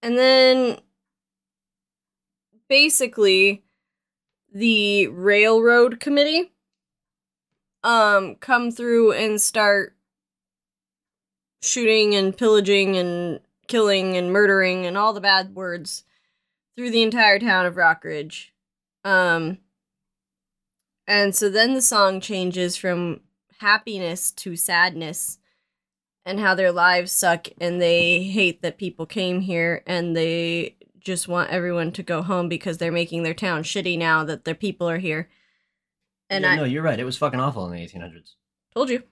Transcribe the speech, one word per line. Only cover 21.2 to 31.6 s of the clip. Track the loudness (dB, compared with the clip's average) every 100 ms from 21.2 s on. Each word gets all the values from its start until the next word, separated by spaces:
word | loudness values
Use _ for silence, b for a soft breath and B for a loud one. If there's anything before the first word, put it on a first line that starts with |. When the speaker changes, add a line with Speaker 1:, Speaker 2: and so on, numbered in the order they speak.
| 2
Speaker 1:
so | 0 0
then | 2 2
the | 2
song | 0 2 2 0
changes | -6 -4 -4 -2 -4 -4
from | -4 -4 -4 -8 _ _ _ _
happiness | 0 0 -2 -8 -8 -6 -8
to | -8 -12 -4
sadness | -2 2 0 0 -10 -8 -10 -12 _ _ _ _ _ _ _ _
and | -10 -2
how | 0 2
their | 2
lives | 4 4 4 0
suck | 0 2 0 -4 -8
and | -6 -2
they | 2 2 2 0
hate | -2 0 0 -2
that | -8 -8
people | -12 -10 -10
came | -6 -4 -4
here | -4 -2 -2 -4 -6
and | -6 -2 -2
they | -2 -2 -4 -4 -8 _ _ _
just | -10 -8 -6
want | -4 -2
everyone | -4